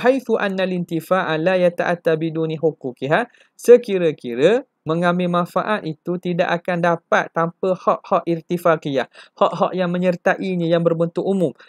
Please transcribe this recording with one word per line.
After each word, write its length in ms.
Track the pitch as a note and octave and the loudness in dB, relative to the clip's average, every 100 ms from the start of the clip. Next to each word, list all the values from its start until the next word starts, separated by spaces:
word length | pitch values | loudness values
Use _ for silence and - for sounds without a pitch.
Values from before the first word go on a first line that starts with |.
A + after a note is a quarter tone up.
haitsu 340 | A#3 C4+ C4 A3 | 4 0 0 -2
anna 320 | G3 F#3+ F#3 | -2 -2 -2
lintifa'a 720 | F3+ F3 E3 D#3+ F#3 E3+ D#3 | -2 -4 -6 -2 -2 0 -2
la 160 | E3+ F#3 | 0 2
yata'atta 640 | F3+ F3 - E3+ E3 D#3+ | 2 0 -2 -2 0 0
biduni 400 | E3 D#3 D#3+ D#3 | -2 -4 -4 -2
huquqiha, 720 | D#3+ D3 C3+ A#2+ C3+ F3 B3 _ _ - | -2 -2 -8 -8 -2 -2 -2 _ _ -2
sekira-kira 1120 | - A#3+ A#3+ F#3+ E3+ C#3+ B2 A#2 D#3 A#3+ - _ | 6 6 6 0 0 -2 -6 2 2 2 -4 _
mengambil 480 | - E3 F3 F3 F3+ | -4 0 0 0 0
manfaat 560 | F3 F3 F3+ - G#3+ D#3 | 0 -2 -2 -2 -4 -6
itu 320 | D3+ - F3+ | -8 -8 -6
tidak 400 | F3+ E3+ F3+ E3+ | -4 -2 0 -2
akan 240 | - F3 | -2 0
dapat 480 | F3 E3 _ G3+ - | 0 0 _ -2 0
tanpa 400 | - E3 - F#3+ | -2 -4 -2 -4
hak-hak 560 | F3+ - F#3 - F#3 - | -2 -2 -2 0 -2 0
irtifaqiyah, 800 | E3 - F3+ F3+ D#3+ D#3 C3+ - - - - | -4 -4 0 2 0 0 -4 -4 -10 -12 0
hak-hak 320 | G3+ F3 F#3+ | 0 2 -2
yang 160 | F3+ F3 | 0 -2
menyertainya 800 | F3 F3+ F3+ F#3+ F#3+ F#3+ F3+ E3 | 0 0 0 0 0 -2 -2 0
yang 160 | E3+ | 2
berbentuk 400 | E3+ E3 E3+ F3+ | 2 0 -2 -2
umum. 320 | E3+ G3 D#3+ - | -2 0 -2 -4